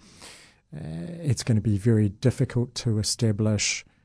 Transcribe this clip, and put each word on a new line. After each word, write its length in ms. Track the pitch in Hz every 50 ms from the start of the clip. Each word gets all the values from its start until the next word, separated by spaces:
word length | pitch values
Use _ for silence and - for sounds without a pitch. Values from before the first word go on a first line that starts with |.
| - - - - - - - - - - _ _ _ _ 151
uh, 40 | 147
it's 600 | 151 156 160 165 170 170 170 170 170 143 113 - -
gonna 180 | - 117 107
be 160 | 98 113 101
very 320 | 98 95 120 113 107 107 101
difficult 640 | 95 - - 123 - - 131 - - 120 120 127 -
to 240 | - - 120 107 107
establish, 840 | 104 - - - 117 110 107 101 107 110 107 104 - - - - - _ _ _